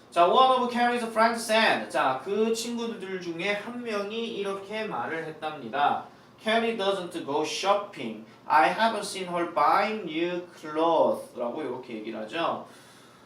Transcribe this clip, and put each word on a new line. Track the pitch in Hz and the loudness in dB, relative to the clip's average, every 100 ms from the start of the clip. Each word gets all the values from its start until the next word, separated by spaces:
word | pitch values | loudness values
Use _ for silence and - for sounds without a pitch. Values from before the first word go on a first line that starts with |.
| - | -4
자, | 170 175 | 4 6
one | 247 262 254 | 8 6 6
of | 240 | 2
Carrie's | 233 240 240 220 | 2 2 2 -2
friends | 220 226 226 - | 2 2 2 0
said. | 220 202 - 107 | 4 4 2 0
자, | - 165 160 | 0 0 0
그 | 190 214 226 | -2 0 2
친구들 | 220 233 233 226 190 185 185 | 0 -4 -4 -6 -6 -8 -8
중에 | 170 165 196 | -6 -4 -2
한 | 208 220 247 | -2 -4 -10
명이 | 233 202 202 226 226 | -6 -4 -4 -4 -6
이렇게 | 202 196 196 - 220 | -4 -6 -6 -8 -8
말을 | 208 - - 160 | -6 -6 -6 -6
했답니다. | 156 156 156 147 113 139 156 - - - - - | -8 -8 -8 -8 -6 0 2 0 -6 -18 -20 -10
"Carrie | 220 226 226 208 | 0 0 0 0
doesn't | 196 190 175 165 | 0 0 -2 -8
go | 135 151 | -4 -2
shopping. | 151 - 196 208 - - 113 107 - - - | -2 -2 2 2 0 -8 -8 -10 -14 -14 2
I | 160 170 | 6 6
haven't | 185 226 214 | 4 2 2
seen | 190 190 180 | -4 -6 -4
her | 175 165 | -2 -2
buying | 151 180 190 214 214 | 2 4 4 2 -2
new | 175 156 175 175 175 | -4 -2 -2 -4 -8
clothes."라고 | - 156 156 165 156 - - - 117 120 151 | -14 -6 0 4 4 4 2 -6 -8 -6 -6
이렇게 | 135 123 - | -6 -8 -10
얘기를 | 110 110 110 | -10 -10 -10
하죠. | 110 165 156 - - - - - - - | -8 -4 -4 -4 -8 -20 -20 -20 -20 -20